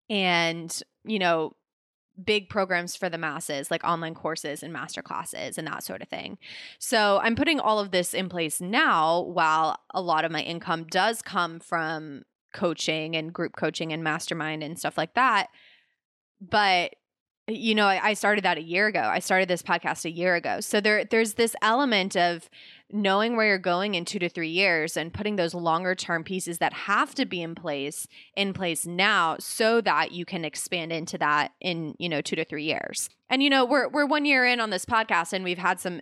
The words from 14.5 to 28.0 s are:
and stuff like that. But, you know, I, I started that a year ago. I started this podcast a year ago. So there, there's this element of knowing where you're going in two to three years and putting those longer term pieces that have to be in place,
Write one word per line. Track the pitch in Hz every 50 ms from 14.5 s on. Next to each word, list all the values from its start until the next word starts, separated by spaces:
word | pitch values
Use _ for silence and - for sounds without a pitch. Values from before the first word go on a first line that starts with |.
| 156 156 151
and | 147 170 -
stuff | - 156 - -
like | - - -
that. | 240 254 262 220 202 - - _ - - - _ _ _ _ _ _ _ _ _ _ _ _ _ -
But, | 196 170 - 214 208 196 185 180 170 - - _ _ _ _ _ _ _ _ _ - -
you | 226 - 214 226 214
know, | 214 208
I, | 196 190 180
I | - 214 208
started | - - 202 208 208 190
that | 185 175 151
a | 160
year | 165 170 185 208 214
ago. | 196 226
I | 233 107 - 185
started | - - 196 185 190 180
this | 180 170
podcast | - - 175 170 - - 160 - -
a | 165
year | 170 175 175 185 175
ago. | 170 160 131 98 95
So | 214 - - 208
there, | 196 214 214 208 160
there's | - 233 226 226 214 -
this | - 233 226 - -
element | - 214 226 254 285 254 220 196 185 196 -
of | 190 175 175 175 165 - - _ - - - - - _ -
knowing | - 208 202 196 190 202 214 233 240
where | 226 220 214
you're | 196 185
going | 175 185 175 175 196 208 202
in | 170 170
two | - - 202
to | 175 170
three | - 175 165 160
years | 165 180 202 190 170 160 151 160 -
and | 165 151 170 -
putting | - 208 214 208
those | 196 170 165 180
longer | 175 170 170 160 165 185 180 185
term | 180 - - 170 165 160
pieces | - 190 185 - 175 170 165
that | 170 147 -
have | - - - 202 226 294 294 -
to | - 262
be | 185 185 175
in | 170 165 165
place, | 165 160 165 147 139 135 147 151 -